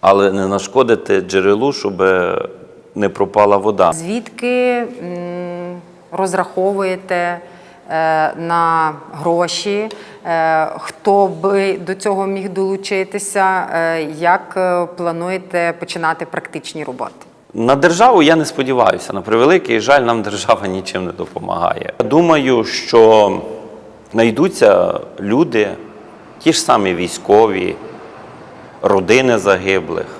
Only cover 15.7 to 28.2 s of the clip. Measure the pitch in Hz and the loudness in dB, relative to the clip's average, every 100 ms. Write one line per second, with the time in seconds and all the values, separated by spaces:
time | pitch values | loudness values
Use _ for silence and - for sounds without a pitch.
15.7 | 165 175 180 160 160 151 - - 165 - | -4 -10 -4 -4 -4 -6 -8 -10 -14 -12
16.7 | 156 147 123 113 - - _ _ - 117 | -12 -12 -10 -12 -14 -20 _ _ -4 2
17.7 | 139 170 170 240 - 147 160 147 - 131 | 4 4 6 6 6 6 4 2 -4 -2
18.7 | 131 107 - - 98 92 113 135 180 - | 2 2 2 -4 -8 -2 2 4 4 2
19.7 | 113 110 143 120 117 104 101 - 107 101 | -2 4 4 4 0 -2 -6 0 0 0
20.7 | 95 92 95 90 85 87 - 92 90 85 | -6 -6 -8 -8 -8 -10 -10 -6 -2 -2
21.7 | - - - 113 147 170 156 131 123 110 | -2 -8 -4 0 2 4 4 4 0 0
22.7 | - - 117 113 110 101 92 - - - | -6 2 6 8 8 4 0 -8 -14 -16
23.7 | - - - - 110 113 110 180 - 110 | -20 -20 -20 -8 0 0 2 -2 4 4
24.7 | 92 90 87 - - 101 120 170 113 104 | 6 2 -2 -8 -12 -4 0 0 0 -2
25.7 | 87 - - - - - - 160 160 - | -4 -16 -20 -20 -20 -20 -2 0 0 2
26.7 | 120 98 87 90 - - 104 113 95 90 | 2 2 -2 -4 -6 4 6 6 2 -4
27.7 | - - - - - | -6 -14 -18 -20 -20